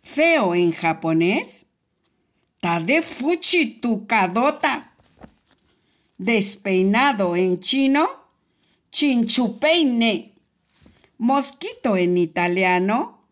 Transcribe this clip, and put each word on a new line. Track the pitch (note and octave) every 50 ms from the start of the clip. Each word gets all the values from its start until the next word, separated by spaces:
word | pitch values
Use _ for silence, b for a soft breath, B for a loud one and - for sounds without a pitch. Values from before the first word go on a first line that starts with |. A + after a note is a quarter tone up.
Feo | _ - - C#4+ D#4 E4+ E4 D4+ A3 F3 E3+
en | F3 F3 E3+
japonés, | D#3+ - - E3 D#3+ - - E3 D#3+ D#3+ E3+ F3 G#3+ D#4 B4 - - - - _ _ _ _ _ _ _ _ _ _ _ _ _ _ _ _ _ _ _
tadefuchi | - F3 E3+ E3+ E3 F3+ C#4 E4 D#4+ - - - B3 D4+ F4+ E4 - - - F4 D4+ A3 - -
tu | - A#3+ A3+ F#3+ -
kadota. | - A#3 A3 F#3+ F3 F3+ A3 B3 D4 D4+ - - D4 C4 - - - _ _ _ _ _ _ - - _ _ _ _ _ _ _ _ _ _ _ _ _ _ _ _ _
Despeinado | _ F#3+ G3 A#3 G#3+ G3 - - - _ G3+ F#3+ F#3 F#3 G3 G3+ A#3 C4+ C#4+ C4+ G3+ G3 F3 E3+
en | F3 F#3 F#3 F3+ F3+
chino, | - - - C4+ C4+ C4+ C4+ C#4+ E4 A4 C5+ - _ _ _ _ _ _ _ _ _ _ _ _ _ _
chinchupeine. | - - D4 D4 C4 A#3+ A3+ A#3 - - B3 G#3 - - - D4+ E4 F4 D#4+ C4+ A#3+ A#3 A3+ A3+ G3+ E3 - - _ _ _ _ _ _ _ b b b b b b b b b b b
Mosquito | G#3+ A#3+ C4+ C#4 C4+ - - _ - G#4+ B4 - - C4 G3+
en | F#3 F3+ F3 F3+
italiano | F3+ F3 D#3+ D#3+ F3+ F3 F3 F3 F#3+ F#3+ F#3 F#3 F3+ F#3 G3 G#3+ B3 E4+ A#4 - _ _ _